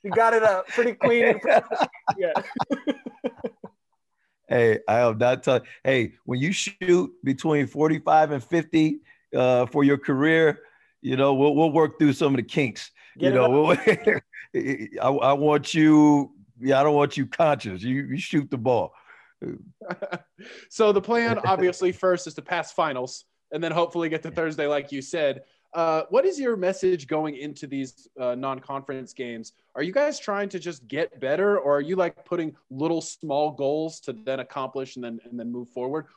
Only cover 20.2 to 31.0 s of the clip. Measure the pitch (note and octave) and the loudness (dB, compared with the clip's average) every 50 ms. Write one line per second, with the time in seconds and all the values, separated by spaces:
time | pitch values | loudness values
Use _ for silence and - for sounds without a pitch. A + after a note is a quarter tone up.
20.2 | _ _ _ _ G3+ - - - - _ - - A3+ G#3 G3+ G3+ G3 G3+ A#3 A#3 | _ _ _ _ -20 -20 -20 -20 -20 _ -2 2 2 4 4 2 0 0 0 0
21.2 | A#3 A#3 A3+ - - F#3+ F#3+ F#3 F#3 F3+ F3 - F#3+ F3 F3 - - F#3 F3+ F3 | 0 0 -2 -2 0 0 2 2 2 0 0 0 -2 -2 -2 0 0 0 0 0
22.2 | - D#3+ D#3 - - - F3+ E3+ D#3+ - - - E3 D3+ C3+ - C3 C3+ - - | -2 -12 -14 -14 -8 -6 -6 -6 -6 -6 -4 -2 -2 -2 -2 -6 -8 -8 -12 -18
23.2 | _ _ _ _ _ _ D3+ D3+ E3+ E3 D#3+ E3+ E3+ E3+ - E3+ E3 D#3+ D#3 D#3 | _ _ _ _ _ _ -8 -6 -6 -2 0 0 -2 0 -2 -4 -4 -4 -4 -6
24.2 | - E3 - E3+ D#3+ D#3 D#3 D3+ D3+ C#3+ D3 C#3+ C#3 - C#3+ C3+ C3 - - E3 | -8 -8 -6 -4 -4 -4 -4 -4 -2 -2 -2 -2 -4 -6 -10 -10 -10 -6 -4 -2
25.2 | D3+ C#3 C3+ C3 - _ _ _ _ _ - E3+ E3 E3 D#3+ D#3+ - - F3 B3+ | -2 -2 -2 -4 -14 _ _ _ _ _ -4 -2 0 0 0 -2 -2 0 -2 0
26.2 | D#4+ G4 F4+ D4 C4+ A#3+ A#3 G3 F3+ F#3 F#3+ F#3+ - F#3 F3+ D#3+ C#3 - D#3+ D#3 | 0 0 -2 -2 -4 -4 -2 -2 -2 -4 -2 0 -2 -2 -2 -2 -4 -6 -4 -4
27.2 | D#3 D#3 D3 B2+ C#3+ D3+ C#3+ - D#3 C#3 C#3 C#3 C3+ B2 _ _ _ _ _ - | -4 -6 -8 -10 -14 -14 -14 -14 -14 -10 -8 -8 -8 -10 _ _ _ _ _ -8
28.2 | B2+ B2 B2 B2+ C3+ C3+ C3+ B2+ - - C#3 C3+ C3+ - C#3 C3 B2 - - - | -6 -6 -6 -4 -6 -8 -8 -8 -10 -12 -12 -12 -10 -10 -12 -12 -12 -14 -12 -12
29.2 | B2+ A#2+ A#2 A2+ A2 - _ _ _ _ _ - D3 F3 F#3 C4+ D4 D4 C#4+ - | -10 -10 -10 -12 -14 -18 _ _ _ _ _ -8 -8 -2 -2 -2 -2 -2 -4 -8
30.2 | - - G3+ G3+ G3+ G3 G3 F3+ D#3 F3 E3 C3 A#2+ G#2+ C#3 D3 | -8 -6 -4 -4 -6 -6 -8 -10 -10 -10 -12 -14 -14 -10 -6 -6